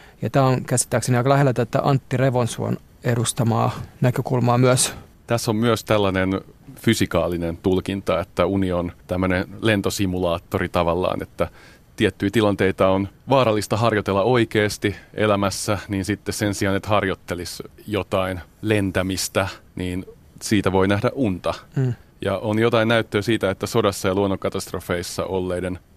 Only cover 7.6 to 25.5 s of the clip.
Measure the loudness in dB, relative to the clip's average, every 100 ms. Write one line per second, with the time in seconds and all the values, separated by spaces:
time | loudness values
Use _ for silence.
7.6 | 0 0 0 -4 -2 -2 -2 -2 0 0
8.6 | 0 -2 -4 -8 -6 -2 0 0 -4 -2
9.6 | 0 2 0 -2 -2 -2 -2 -2 -4 -4
10.6 | -2 0 0 0 -2 -4 -8 -6 -8 -8
11.6 | -20 -20 -20 -2 -2 0 0 2 2 2
12.6 | 0 4 2 2 0 -8 0 2 4 0
13.6 | -2 0 2 2 2 2 2 2 2 2
14.6 | 0 0 -4 -4 -10 -2 2 2 0 -2
15.6 | -4 -4 -2 -4 -2 -4 -4 -4 -2 0
16.6 | -2 -2 0 0 0 -4 -6 -8 -8 -12
17.6 | -16 -16 -6 -4 -2 -2 -2 -6 -10 _
18.6 | 0 0 2 0 -2 -2 -2 -2 -2 -6
19.6 | -14 -8 -6 -6 -10 -18 -20 -16 0 0
20.6 | 2 2 2 2 0 -2 -2 -2 -6 -8
21.6 | -6 -4 -2 -4 -12 _ -4 -4 -2 0
22.6 | 2 2 2 2 2 -2 0 0 0 -2
23.6 | -2 2 2 0 0 2 0 0 -4 -6
24.6 | -8 -10 -4 -4 -4 -6 -4 -4 -2